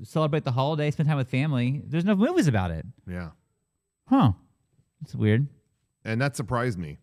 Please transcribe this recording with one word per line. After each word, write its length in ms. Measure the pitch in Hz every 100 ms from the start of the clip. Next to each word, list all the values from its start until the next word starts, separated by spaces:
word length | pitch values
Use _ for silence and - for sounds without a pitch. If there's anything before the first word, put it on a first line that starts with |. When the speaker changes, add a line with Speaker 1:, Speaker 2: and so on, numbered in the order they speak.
Speaker 1:
celebrate 400 | 113 160 156 151
the 80 | 139
holiday, 400 | 123 139 156 151
spend 180 | 143 151
time 80 | 147
with 120 | 123
family. 520 | 131 156 131 123 139 101
There's 200 | 156 185
no 100 | 196
movies 320 | 254 359 175
about 220 | 110 90
it. 140 | 80 85 - -
Speaker 2:
Yeah. 240 | 87 82 - _ _ _ _ _ _ _
Speaker 1:
Huh. 260 | 269 147 90 _ _ _ _ _ _
It's 140 | - 120
weird. 320 | 107 110 143 - _ _ _ _ 107
Speaker 2:
And 160 | 113
that 140 | 139 -
surprised 420 | 110 123 123 92
me. 180 | 78 -